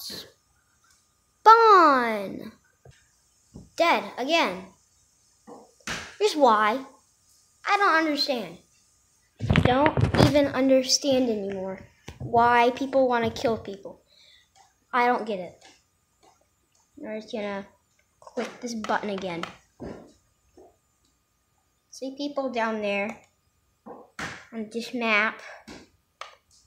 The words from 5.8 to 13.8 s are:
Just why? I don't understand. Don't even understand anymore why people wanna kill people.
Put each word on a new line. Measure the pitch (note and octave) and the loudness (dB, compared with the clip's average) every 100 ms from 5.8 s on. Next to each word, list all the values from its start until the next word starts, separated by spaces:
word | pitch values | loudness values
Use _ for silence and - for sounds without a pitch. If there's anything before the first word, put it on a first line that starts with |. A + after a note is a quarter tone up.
| - - - - | -12 -12 -12 -2
Just | G#4 D#4+ | 0 4
why? | C4+ G#3+ G#3+ C4 C4+ - _ _ _ _ _ _ - | 4 6 2 -2 -8 -20 _ _ _ _ _ _ -4
I | G4+ | 0
don't | G4 | 2
understand. | D#4+ D#4+ C#4+ - B3+ F3+ F3 _ _ _ _ _ _ _ - - - | 2 2 0 -2 -4 -6 -14 _ _ _ _ _ _ _ -6 0 2
Don't | - B3+ D4+ - - - - | 4 2 2 0 0 4 4
even | C#4+ C#4 | 4 2
understand | C4 C4+ C4 B3+ - D4 B3+ B3+ | 2 2 2 2 0 0 0 0
anymore | G#3+ G3 G3 F#3+ F#3+ - _ - - | -2 -6 -8 -8 -12 -16 _ -20 -14
why | - A#3 A#3+ A#3+ A#3+ B3 | -2 2 4 4 4 0
people | C4+ C4+ B3+ | -2 2 2
wanna | A#3+ A3+ | 2 -2
kill | A3+ B3+ A3 | -2 -4 -4
people. | - G3 | -8 -14